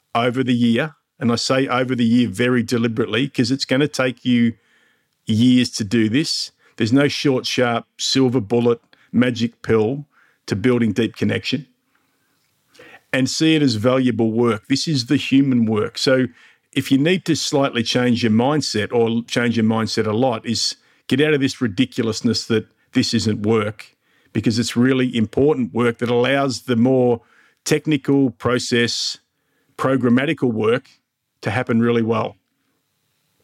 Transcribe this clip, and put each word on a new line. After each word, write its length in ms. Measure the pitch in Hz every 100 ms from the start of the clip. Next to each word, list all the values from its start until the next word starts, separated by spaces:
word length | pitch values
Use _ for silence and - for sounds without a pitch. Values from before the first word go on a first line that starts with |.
| _ 117
over 260 | 123 120
the 120 | 127
year. 420 | 120 120 117 151 - _ -
And 100 | 117
I 60 | 117
say 320 | - 131 135
over 280 | 123 127 123
the 100 | 117
year 240 | 123 113
very 340 | 98 123 123
deliberately, 640 | 117 120 120 110 107 110 143
'cause 240 | - 113
it's 140 | 139 -
gonna 240 | 131 147
take 340 | - 127 117
you 300 | 127 120 117 113 _ _ _ _ _ _ -
years 440 | 110 127 127 117
to 120 | -
do 240 | 104 120 110
this. 440 | 131 160 - - - _ -
There's 160 | 113
no 160 | 135 143
short, 360 | - 147 127 110
sharp, 400 | - 123 117 - -
silver 420 | - 135 127 123
bullet, 400 | 101 120 120 117 _ _ _
magic 500 | 113 123 110 117 -
pill 460 | - 113 107 143 143 _ _ _ -
to 100 | 101
building 380 | 123 120 113
deep 240 | 101 110 -
connection. 480 | 107 107 - 131 - _ _ _ _ _ _ _ _ _ _ - - - _
And 160 | 135 131
see 280 | - 160 160
it 80 |
as 100 | 147
valuable 580 | 110 120 131 127 110 113
work. 360 | 110 120 101 -
This 200 | 135 170
is 200 | 139 120
the 100 | 143
human 480 | - 135 139 120 110
work. 320 | 107 - -
So 300 | 139 131 127 - - _ _
if 180 | 139 -
you 80 | 135
need 260 | 156 185 -
to 100 | 147
slightly 460 | - 143 139 120
change 400 | 117 127 123 107
your 100 | 117
mindset 640 | 110 131 151 - 107 104
or 300 | 120 113 113
change 340 | 117 123 120 113
your 80 | 110
mindset 400 | 113 110 117 107
a 80 |
lot, 320 | 107 131 113 110
is 300 | 110 - - _ _ -
get 120 | 127
out 140 | 156
of 80 | 143
this 180 | 135 -
ridiculousness 840 | 120 95 127 - 113 107 113 107 -
that 220 | 110 - _ _
this 220 | 127 117 117
isn't 260 | 110 101
work, 540 | 104 113 104 - - _ _ _ _
because 280 | 113 120 110
it's 180 | 113 120
really 380 | 127 131 127 120
important 560 | 107 - 143 139 117
work 240 | 110 120 117
that 120 | 120
allows 520 | 120 127 139 139 110
the 140 | - 113
more 460 | 127 131 123 117 - _ _ _ -
technical 640 | 151 156 147 - 139 135
process, 880 | - 120 123 - 120 117 - - - _ _ _ _ _ -
programmatical 800 | 131 135 120 123 147 147 127
work 340 | 110 110 123 - _ _ _ _ _
to 80 | -
happen 320 | 101 127 117
really 220 | 117 117
well. 320 | 110 110 113 - _ _ _ _ _ _ _ _ _ _